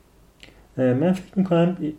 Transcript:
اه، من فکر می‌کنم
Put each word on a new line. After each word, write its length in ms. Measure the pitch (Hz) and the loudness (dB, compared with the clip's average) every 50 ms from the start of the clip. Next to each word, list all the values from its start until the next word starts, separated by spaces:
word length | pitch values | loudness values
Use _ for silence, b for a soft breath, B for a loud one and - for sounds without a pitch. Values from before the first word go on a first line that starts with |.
| _ _ _ _ _ _ _ B B B B B B B _ - | _ _ _ _ _ _ _ B B B B B B B _ -2
اه، 160 | 131 127 123 | 0 0 2
من 180 | 127 156 180 | 2 2 0
فکر 260 | 185 185 - - - 196 | 0 -2 -4 -4 -2 -2
می‌کنم 380 | 185 - 175 165 170 180 185 - 151 151 151 | 0 2 2 2 2 2 0 -4 -6 -8 -8